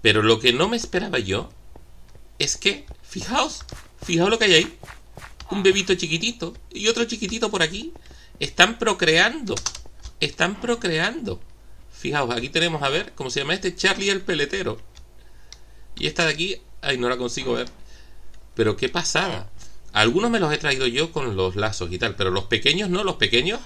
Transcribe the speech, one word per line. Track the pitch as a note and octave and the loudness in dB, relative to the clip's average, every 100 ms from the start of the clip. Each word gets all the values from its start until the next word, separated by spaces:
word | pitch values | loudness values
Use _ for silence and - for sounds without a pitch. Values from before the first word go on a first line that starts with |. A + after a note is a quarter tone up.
Pero | A2+ G#2+ | 6 6
lo | A2 A2+ | 6 6
que | B2+ | 4
no | B2 G3 | 4 2
me | A#3 | 0
esperaba | - F#3 G#3+ C#3 | -2 -2 0 -2
yo | G2 F#2+ - - - - - - - - - - | 0 -2 -4 -14 -18 -18 -18 -18 -18 -18 -20 -4
es | C#3+ - | -2 2
que, | G3 C#4+ - - | 0 0 -8 -16
fijaos, | - F#3+ F#3 C4+ D4 - - - - - | -10 -8 -2 0 0 -4 -12 -16 -16 -14
fijaos | - E3+ F#3 | 0 4 4
lo | A3+ | 4
que | |
hay | G#3+ | 8
ahí. | E3 G3+ - - - - - - - - | 6 6 -6 -18 -18 -18 -18 -18 -16 -6
Un | G3+ | 4
bebito | F#3+ G3 F#3 | 4 4 2
chiquitito | F#3 D#3+ E3 A3 A#3 E3+ - - | 0 0 -2 -2 -6 -10 -10 -14
y | - G#3 | -2 0
otro | A#3 A#3 | 2 0
chiquitito | A#3 G3 A3+ A3+ | -2 -4 -2 -2
por | G#3 | 2
aquí. | D#3+ G3 D#4+ - - - - - | 0 -2 -10 -14 -18 -20 -20 -8
Están | - - F#3 A#3 | -6 4 4 6
procreando. | A3+ F#3 E3+ D#3+ G#3 D4+ A3 - - - - - - - | 0 2 4 6 4 2 -4 -4 -4 -8 -16 -14 -16 -6
Están | D3 - F3 G3+ | -6 0 -2 0
procreando. | A#3 A#3 F#3+ D#3+ F#3 D#4 G#3+ D#3+ - - - - - | -2 0 0 0 0 -2 -6 -8 -10 -16 -18 -18 -18
Fijaos, | - B2+ D3 B2 A#2+ | -8 -2 0 0 -2
aquí | A#2+ | 0
tenemos, | D#3+ E3+ D#3 | 2 2 2
a | C#3 | 0
ver, | D3+ G3+ | 0 -4
¿cómo | - C3 | -8 -4
se | C#3 | -2
llama | C#3 | -2
este? | F#3+ F#3+ | 0 -2
Charlie | F3 G3 F#3+ G3 | 0 2 2 0
el | G3 | 0
peletero. | - D#3+ C#3+ G3 D3 G#2+ - - - - - - - - - - - - | 0 0 0 -2 -4 -6 -12 -18 -20 -20 -18 -18 -18 -18 -18 -18 -12 -4
Y | D3+ | -4
esta | D3+ E3 | 0 0
de | |
aquí, | D3+ F3+ - - - | 0 -2 -4 -10 -8
ay, | C#3 C3 | -4 0
no | A#2+ | 0
la | B2 | 0
consigo | B2 - C3 | -2 -4 -2
ver. | A#2+ B2 - - - - - - - - | -2 -4 -10 -16 -16 -16 -12 -12 -12 -12
Pero | - G#2+ G#2 | 0 2 2
qué | B2 | -2
pasada. | F3 D#3 - F#3 D3+ G2 - - - - | 0 0 0 0 -4 -8 -10 -10 -10 -2
Algunos | G#2+ A2 D#3 A#3 | 4 6 6 2
me | A#3 | 2
los | D#3+ | 2
he | D3 | 2
traído | D3+ C3 B2+ | 0 2 2
yo | B2 E3 | 2 0
con | D#3 C3 | -2 -2
los | F#2+ F#2 G2 | 0 0 2
lazos | G#2+ - F2 | -2 -2 -4
y | F2+ | -2
tal, | A2+ | -2
pero | F#2 F#2+ | 0 2
los | F#2 | 2
pequeños | - - C#3 E3 G3+ | 2 4 4 2 2
no, | F3+ | 0
los | G3 - | 0 0
pequeños. | G2 A#2 D#3+ A3+ | 2 2 2 -2